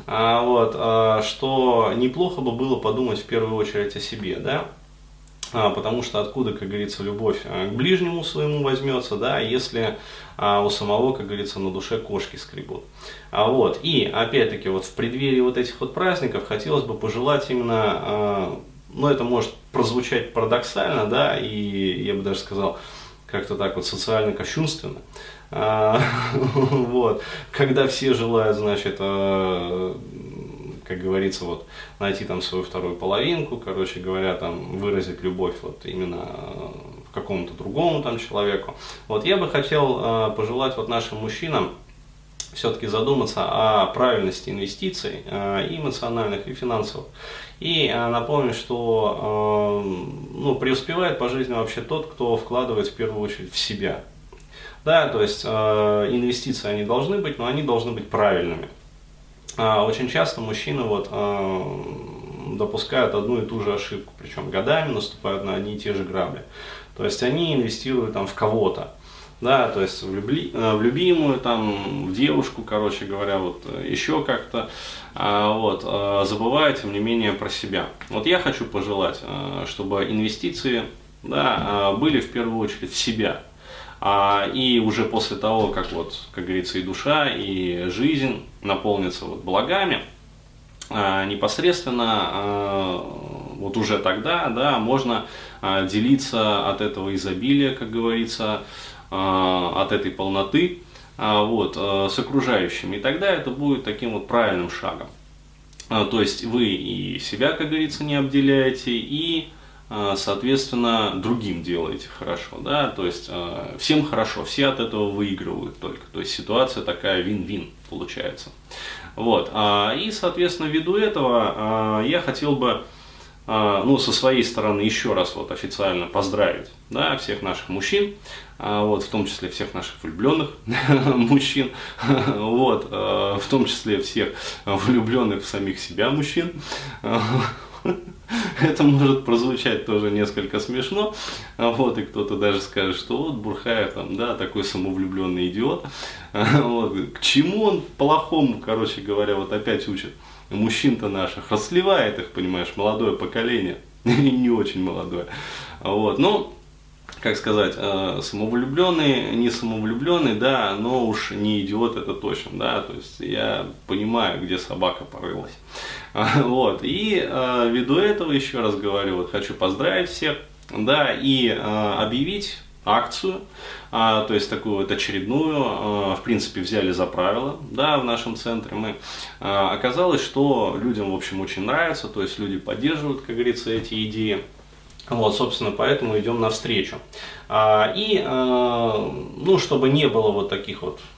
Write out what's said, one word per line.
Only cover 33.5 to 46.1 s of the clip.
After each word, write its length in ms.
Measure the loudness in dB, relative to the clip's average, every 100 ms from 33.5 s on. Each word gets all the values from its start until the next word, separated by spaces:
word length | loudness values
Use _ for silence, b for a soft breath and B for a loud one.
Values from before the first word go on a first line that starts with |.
| -6
короче 440 | -6 -4 -4 -6
говоря, 340 | -4 -2 0
там, 440 | -2 -4 -6 -6 -4
выразить 440 | 0 0 -2 -4
любовь 320 | -4 -2 -2 -4
вот 220 | -10 -8
именно, 440 | -4 -2 -2 -4 -8
э, 400 | -8 -10 -10 -10 -12 -14 -16 -10
к 40 |
какому-то 400 | -8 -4 -4 -4
другому 480 | -8 -4 2 2 2
там 160 | 0 -4
человеку. 560 | -4 0 2 0 -4 -12 B B B
Вот, 160 | 0
я 120 | 2 2
бы 120 | 2
хотел, 520 | 0 2 2 4 2
э, 300 | 0 2 2 0
пожелать 400 | -2 0 0 -2
вот 120 | -2
нашим 300 | -2 -2 -6
мужчинам 520 | -6 -6 -2 -2 -2 -6 -20 -20 -20 -20 -16 -14 -12
всё-таки 340 | -4 -4 -2 -2
задуматься 580 | 0 2 2 0 -2
о 420 | 0 2 4 4 4
правильности 640 | 4 4 4 0 -2 -6
инвестиций, 720 | -4 -4 -4 -6 -4 -6 -8
э, 440 | -8 -4 -2 -2 -2
и 60 | -4
эмоциональных, 720 | -4 -4 -2